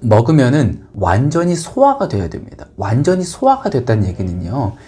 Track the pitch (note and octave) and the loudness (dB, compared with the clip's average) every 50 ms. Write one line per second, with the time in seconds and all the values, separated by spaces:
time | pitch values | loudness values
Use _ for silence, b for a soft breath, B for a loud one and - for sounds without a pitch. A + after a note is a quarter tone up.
0 | - A#2 G#2+ G#2+ A2+ C3+ D#3+ D3+ B2+ A#2+ C3+ D3+ C#3 F#2 - - - - - - | 0 4 4 4 4 4 4 4 4 4 2 2 2 0 -2 -4 -12 -16 -8 -4
1 | F#2 F2 F2+ G#2+ C3+ D3 D#3+ E3+ E3+ F3 E3+ E3 - - - - A3 - - C#4 | 0 0 2 2 2 2 0 0 0 0 -2 -2 -6 -8 0 2 2 2 4 0
2 | G3 - - G2+ F2+ D#2 - - - - - - - - _ - G2 G2 A2 B2+ | -2 -4 -2 -4 -4 -4 -6 -10 -14 -14 -18 -20 -20 -20 _ -8 -4 -2 0 0
3 | D3 F3 F#3 F#3 F3+ D#3+ - - C4 C4+ C4+ C4 - G3+ - C3+ - - - - | 2 2 0 0 -2 -6 -6 -2 0 2 2 2 -2 -2 -2 -2 0 0 0 0
4 | G2 F2+ F2 - F#2 F#2 F2 F2+ F2+ E2+ A2 C#3 B2 F#2+ - B B | 0 -2 -2 -4 -6 -6 -6 -6 -6 -6 -4 -4 -4 -6 -6 B B